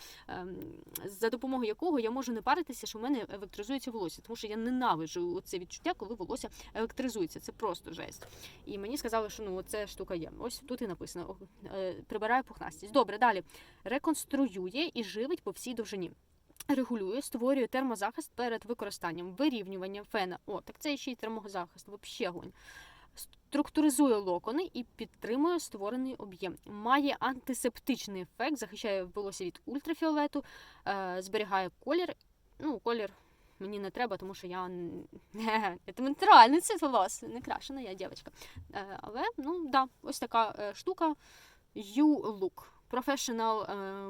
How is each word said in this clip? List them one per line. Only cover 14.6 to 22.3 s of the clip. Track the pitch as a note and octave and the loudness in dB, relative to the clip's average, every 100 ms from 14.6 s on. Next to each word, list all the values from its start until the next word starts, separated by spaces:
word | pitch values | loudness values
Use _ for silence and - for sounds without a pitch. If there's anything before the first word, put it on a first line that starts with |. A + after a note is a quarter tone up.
| F#3 A#3+ E4 | -4 -2 -2
і | - | -2
живить | G3+ G3 B3+ E4+ | -4 -2 -2 -2
по | - | -4
всій | F#3 A#3+ | -8 -6
довжині. | A#3+ G#3+ G3+ E3+ - _ _ _ - - | -6 -6 -4 -6 -8 _ _ _ -10 2
Регулює, | C#4 B3 A#3 F#3+ A#3 | 2 2 0 0 -2
створює | - A#3+ A#3+ C#4 A#3 | -4 0 4 4 4
термозахист | B3+ C4 G#3+ G3+ - - - | 2 0 0 -2 -4 -8 -4
перед | A#3+ A3+ G#3+ | -2 -2 -4
використанням, | A#3+ G3+ - F3 E3+ F3+ | -6 -6 -4 -6 -6 -8
вирівнювання, | F#3 D4+ A#3+ F#3+ G3 F#3 G3+ | 0 2 2 -4 -6 -6 -8
фена. | G#3 A3 F#3 - - | -4 -2 -2 -4 -8
О, | G3+ | -8
так | - - | -8 -6
це | D#4 C#4 | -4 -4
ще | - | -4
й | A#3+ | -6
термозахист, | A3 A3 G3+ F#3+ F3 - - | -6 -8 -6 -6 -6 -12 -18
вообще | G#3 - - | -16 -14 -4
огонь. | F#3+ | -4